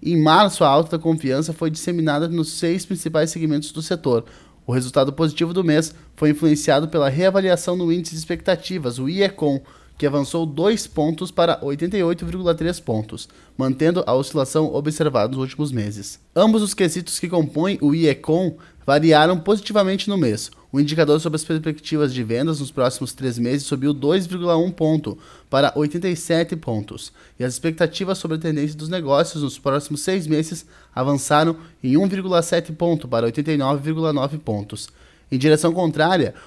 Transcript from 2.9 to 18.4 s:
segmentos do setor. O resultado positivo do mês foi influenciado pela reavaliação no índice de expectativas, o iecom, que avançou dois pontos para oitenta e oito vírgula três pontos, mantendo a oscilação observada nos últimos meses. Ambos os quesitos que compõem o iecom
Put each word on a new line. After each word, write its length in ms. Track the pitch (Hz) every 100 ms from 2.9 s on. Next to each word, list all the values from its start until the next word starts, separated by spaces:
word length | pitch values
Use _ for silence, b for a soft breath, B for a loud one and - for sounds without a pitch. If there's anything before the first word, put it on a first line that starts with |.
| 180 165 160 160
segmentos 400 | 165 156 147 151
do 100 | -
setor. 440 | 156 175 151 117 B B B B -
O 60 |
resultado 400 | 123 127 147 139
positivo 400 | 139 160 151 165
do 100 | 170
mês 320 | 175 151 160 b b -
foi 140 | 151
influenciado 580 | 147 165 147 156 139 160
pela 180 | 165 139
reavaliação 680 | 139 185 196 190 175 180 180
no 120 | 170
índice 240 | 175 165
de 60 | 160
expectativas, 800 | 160 170 180 170 - 185 135 120
o 80 | 131
iecom, 540 | 185 196 190 151 135 b b b -
que 80 | 147
avançou 400 | 143 139 170 165
dois 420 | 143 190 226 -
pontos 440 | - 151 160 180
para 280 | - 170 156
oitenta 340 | 143 143 175 202
e 80 |
oito 220 | 175 170 170
vírgula 280 | 175 175
três 280 | 165 165 170
pontos, 480 | - 110 107 - - b b -
mantendo 460 | 131 131 156 175 -
a 80 |
oscilação 600 | 127 135 156 131 156 156
observada 560 | - 151 156 151 127 107
nos 80 | 135
últimos 340 | 131 - 151
meses. 480 | 127 104 107 98 - _ -
Ambos 260 | 220 220
os 120 | 208
quesitos 440 | - 180 180 170 -
que 120 | 180
compõem 480 | 175 151 143 180 196
o 160 | 143 160
iecom 640 | 160 131 - 160